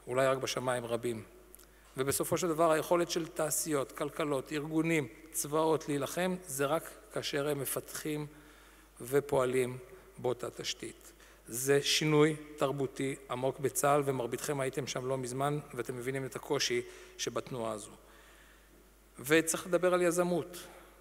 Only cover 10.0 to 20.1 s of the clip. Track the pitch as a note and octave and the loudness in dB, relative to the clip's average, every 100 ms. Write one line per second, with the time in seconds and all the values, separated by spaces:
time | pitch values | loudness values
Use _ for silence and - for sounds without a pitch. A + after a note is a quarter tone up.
10 | - - B2 A#2+ A2+ - - - A#2 - | -20 -4 -2 -2 -6 -8 -8 -6 -8 -12
11 | - - - - - A#2 C3+ C#3 C#3 - | -20 -20 -20 -20 -10 -4 4 4 6 2
12 | D#3 D3+ D#3 D3+ - - C#3 C#3+ C3 - | 6 8 6 4 -8 -2 0 0 -4 -2
13 | C3+ - - B2 C3 B2+ C3 - C#3+ D3 | -4 -4 -6 -2 -2 0 -2 2 4 4
14 | C#3 C3 A#2 B2 - C#3 C3 D3 B2 C3+ | 4 -2 -2 -4 -4 -2 -2 -4 -4 -4
15 | B2+ C3 B2 C3 C#3 D3 - B2 A#2 B2 | -2 -4 -4 -2 0 0 -4 -8 -6 -4
16 | A#2+ C3+ C3 - - C#3 - B2 A#2+ - | -4 -4 -4 -8 -2 0 2 0 -2 -14
17 | - - C3+ A#2 - B2+ A2+ G#2+ G2+ - | -20 -6 -4 -4 -6 -6 -4 -6 -10 -18
18 | - - - - - - - - - - | -20 -20 -20 -20 -20 -20 -20 -20 -20 -20
19 | - - B2 D#3+ D#3+ F3 F#3 F3 F3+ F3+ | -20 -12 4 4 4 -2 0 2 4 4
20 | F3 | 4